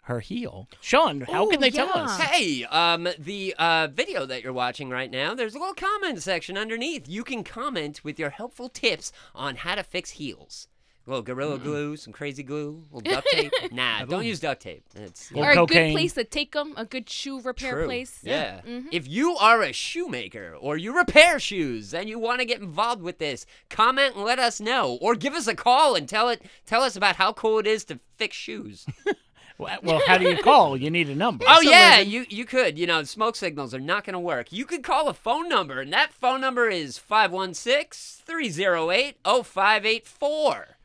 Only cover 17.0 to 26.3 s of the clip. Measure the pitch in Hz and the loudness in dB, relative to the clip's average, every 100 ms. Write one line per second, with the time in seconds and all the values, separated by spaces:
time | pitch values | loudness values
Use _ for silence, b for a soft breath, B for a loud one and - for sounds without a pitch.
17 | 220 - 277 269 247 247 262 247 - 247 | -10 -12 -10 -8 -10 -8 -6 -4 -4 -6
18 | 254 - - 285 104 92 220 240 269 170 | -10 -14 -6 -4 -4 -10 -14 -14 -8 -8
19 | 131 185 330 311 214 233 165 120 - 330 | -6 -2 -2 4 6 6 2 -4 -8 -8
20 | 349 127 95 110 87 78 135 156 196 311 | -8 -8 -10 -14 -16 -10 -6 -6 -2 -2
21 | 349 311 339 302 - 196 147 113 104 165 | 4 6 6 4 -4 -4 -4 -4 -8 -8
22 | 208 233 226 247 240 233 196 156 226 233 | -8 -6 -2 -2 -2 -4 -6 -4 -2 -2
23 | 175 - 151 - - b _ - 226 262 | -8 -6 -8 -8 -14 b _ 2 4 4
24 | 277 196 208 254 240 - 214 254 151 123 | 0 0 -2 0 0 -2 -2 0 0 0
25 | 190 233 262 320 226 220 359 262 302 190 | 0 0 0 -2 -4 0 4 6 6 2
26 | 143 214 240 | -2 0 0